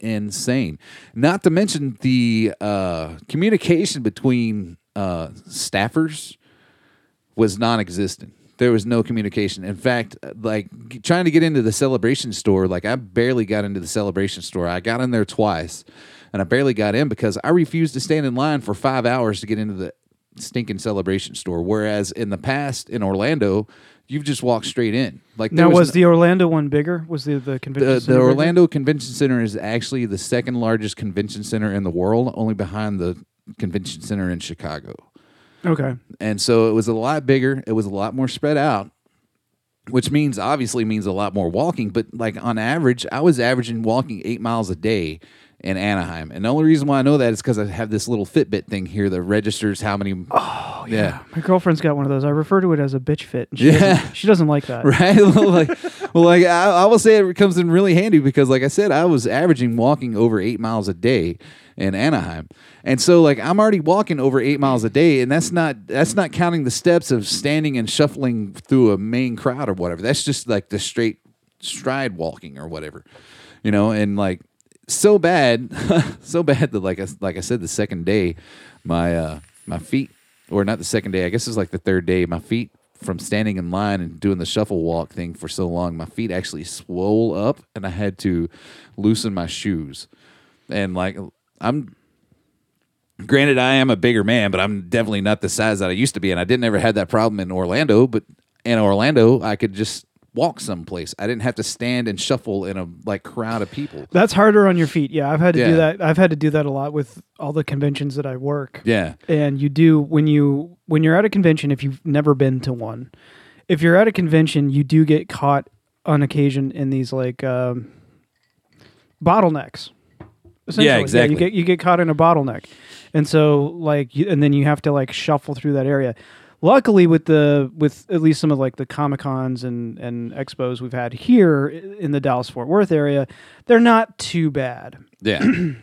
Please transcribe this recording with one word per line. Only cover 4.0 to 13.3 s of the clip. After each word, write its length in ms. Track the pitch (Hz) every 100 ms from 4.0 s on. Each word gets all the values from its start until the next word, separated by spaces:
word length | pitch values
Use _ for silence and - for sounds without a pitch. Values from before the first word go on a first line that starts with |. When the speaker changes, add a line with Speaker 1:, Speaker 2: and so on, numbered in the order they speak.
Speaker 1:
between, 760 | 110 - 131 123 113 107 87 87 _ 104
uh, 320 | 98 85 80 - -
staffers 880 | - - 98 107 160 160 156 - - _ _ _ _ _ _ _ _ _ -
was 220 | 110 95
non-existent. 760 | 117 117 92 87 95 - - _ _ -
There 140 | 123
was 120 | 113 107
no 160 | 117
communication. 640 | 110 117 104 110 101 98
In 100 | 92 92
fact, 400 | 127 120 107 - - -
like, 280 | 110 107 92 - 117
g-, 100 | 120
trying 260 | - 175
to 60 | 175
get 120 | 156
into 200 | 165 147
the 100 | 110
Celebration 600 | 104 135 127 113 135 127
store, 360 | 98 107 95 95
like, 160 | 90
I 120 | 104 127
barely 480 | 104 104 120